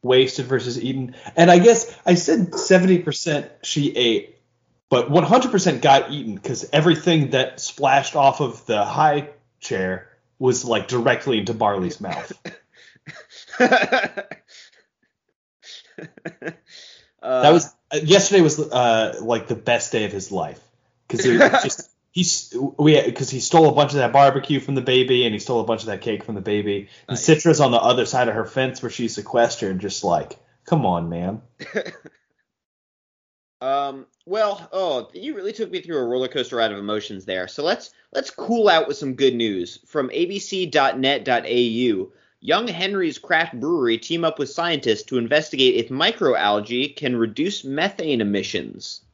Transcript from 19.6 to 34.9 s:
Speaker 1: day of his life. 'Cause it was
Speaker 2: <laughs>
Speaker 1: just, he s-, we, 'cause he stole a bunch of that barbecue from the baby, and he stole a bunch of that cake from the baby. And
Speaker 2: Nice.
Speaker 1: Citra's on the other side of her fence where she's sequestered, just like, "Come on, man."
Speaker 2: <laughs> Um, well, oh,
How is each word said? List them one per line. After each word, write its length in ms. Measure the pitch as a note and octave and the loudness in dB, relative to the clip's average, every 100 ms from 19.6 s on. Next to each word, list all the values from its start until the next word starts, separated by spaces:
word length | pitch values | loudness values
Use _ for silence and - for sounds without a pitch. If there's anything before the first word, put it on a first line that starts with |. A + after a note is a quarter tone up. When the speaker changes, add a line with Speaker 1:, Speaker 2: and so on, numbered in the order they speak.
| - A#2+ - | -2 -2 -2
Speaker 1:
day 140 | A2+ G#2 | -4 -4
of 60 | |
his 200 | G2 F2+ | -8 -8
life. 280 | F#2+ D2+ - _ _ _ _ _ | -8 -8 -12 _ _ _ _ _
'Cause 160 | - | 0
it 140 | - A#2 | 2 6
was 0 | |
Speaker 2:
<laughs> 240 | C#4 - | 6 4
Speaker 1:
just, 260 | C3+ - - _ _ | -2 -8 -14 _ _
he 120 | F3 | -2
s-, 320 | F3+ - - B2 C#3 - | -2 -2 -8 -6 -6 2
we, 320 | D3 D3 B2 | 4 6 2
'cause 180 | A#2 C3 | -4 -8
he 100 | C3 | -6
stole 300 | - E3 D#3 | 2 6 6
a 40 | |
bunch 180 | D3 C3+ | 6 2
of 60 | C#3 | 2
that 140 | A#2+ | 2
barbecue 480 | C#3 C#3 C3+ - C#3 | 6 6 4 -2 -4
from 140 | C#3 | -2
the 80 | C3+ | -4
baby, 420 | B2+ B2+ B2+ B2 A#2+ | 2 2 4 2 2
and 80 | |
he 60 | G#2 | -2
stole 200 | - A#2+ | -4 -2
a 40 | A2 | -2
bunch 160 | A2 | -4
of 60 | A2 | -4
that 140 | F#2+ | -8
cake 220 | A#2 G2+ | -6 -8
from 100 | - G#2 | -8 -10
the 60 | |
baby. 480 | F#2+ G#2 G#2 G2+ G2+ - - | -4 -2 -2 -6 -8 -20 -10
And 80 | A#2+ | -2
Speaker 2:
Nice. 80 | |
Speaker 1:
Citra's 360 | - D#3 E3+ D#3 | 4 4 4 4
on 100 | C3+ | 4
the 80 | A#2+ | 4
other 260 | A#2 B2 A2+ | 2 2 0
side 200 | C3 A#2+ | 0 -2
of 60 | |
her 120 | G#2+ A2 | -2 -6
fence 360 | C3 C3 B2+ | -4 -4 -6
where 80 | A#2+ | -10
she's 240 | - A#2 - | -6 -8 -8
sequestered, 640 | G2+ B2 A#2 - G2 F#2 | -4 0 0 0 -6 -4
just 240 | G2 - | -6 -4
like, 340 | F#2+ E2 D2 - _ _ - | -2 -2 -4 -16 _ _ -2
"Come 200 | D#3+ G#2+ | 0 0
on, 240 | F2 E2 | -2 -4
man." 320 | E2+ F2+ A2+ _ _ | -6 -6 -8 _ _
Speaker 2:
<laughs> 220 | - G3+ F3+ - - _ _ _ _ _ _ _ _ _ _ _ _ _ _ _ | -10 -10 -10 -16 -20 _ _ _ _ _ _ _ _ _ _ _ _ _ _ _
Um, 460 | C3 C#3 C#3 C3+ - _ - | -4 -2 -4 -8 -18 _ -8
well, 420 | G#3 G#3+ G3 D#3+ | -2 -2 -2 -8
oh, 380 | F#3+ F3+ | -4 -2